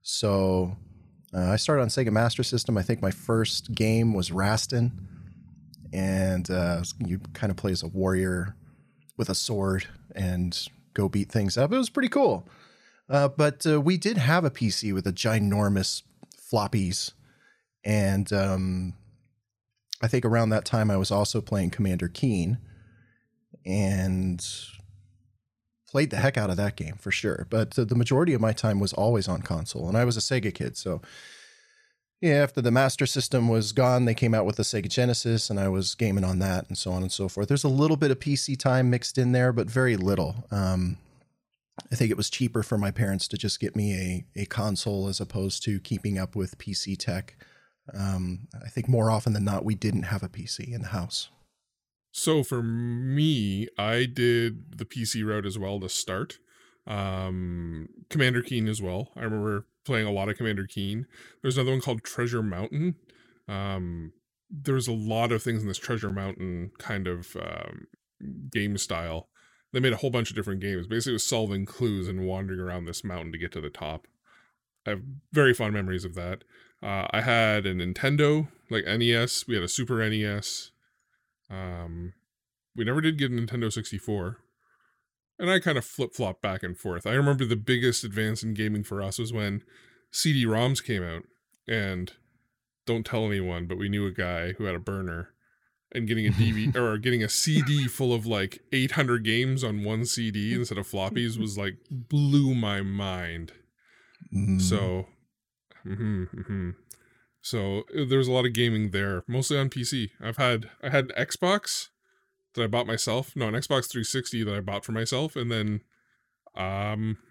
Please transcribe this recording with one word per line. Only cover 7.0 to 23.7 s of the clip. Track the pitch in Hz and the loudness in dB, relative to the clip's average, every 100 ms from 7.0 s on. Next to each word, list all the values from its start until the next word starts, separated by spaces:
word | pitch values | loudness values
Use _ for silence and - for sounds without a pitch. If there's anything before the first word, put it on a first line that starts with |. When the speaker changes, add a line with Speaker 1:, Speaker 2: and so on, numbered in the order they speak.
| 95 92 - | -4 -4 -6
Speaker 1:
kinda | - 104 | -4 -4
play | 90 98 | -2 -2
as | 90 | -2
a | 82 | -2
warrior | 95 95 92 92 90 92 - - - _ _ _ - | 0 2 2 2 0 -4 -8 -18 -20 _ _ _ -6
with | 107 | -2
a | 92 | -2
sword | - 104 95 95 - - - - | -2 0 2 0 -2 -12 -16 -4
and | 92 90 90 - - - _ | -2 0 -2 -4 -8 -14 _
go | - 98 | -2 0
beat | 101 - | 0 0
things | 113 98 117 | 0 0 2
up. | 147 | 2
It | 254 | 2
was | 240 | 0
pretty | 285 254 | 0 0
cool. | 285 226 104 - - - _ _ _ - | 4 4 2 -4 -20 -20 _ _ _ 0
Uh, | 143 139 | 2 4
but, | 139 147 147 165 | 4 4 4 4
uh, | 151 | 6
we | 147 180 | 6 4
did | 202 214 | 2 4
have | 123 175 151 | 4 6 4
a | |
P | - 110 | 2 0
C | - 107 | 0 0
with | 95 92 | 0 0
a | |
ginormous | 90 113 110 101 104 101 98 92 - - _ - - | 0 2 4 4 4 4 4 2 -4 -10 _ -20 -20
floppies, | - 113 101 104 90 92 - - _ _ _ _ _ _ | -2 0 2 2 2 0 -6 -10 _ _ _ _ _ _
and, | 104 107 98 98 95 | 0 2 4 2 2
um, | 101 98 95 92 92 92 - - _ _ _ _ _ _ _ _ - | 2 2 2 0 -2 -4 -8 -18 _ _ _ _ _ _ _ _ -4
I | 113 | 0
think | 127 120 | 2 4
around | 113 113 | 4 4
that | 107 - | 2 2
time | 113 104 | 2 4
I | 98 | 2
was | 98 | 2
also | 101 101 110 | 2 2 0
playing | - 101 87 | 0 0 0
Commander | - 98 90 87 | 2 0 2 -2
Keen, | - 135 98 85 123 - - - _ _ _ _ _ _ - | 0 0 2 0 -2 -6 -20 -20 _ _ _ _ _ _ -14
and | 92 | -4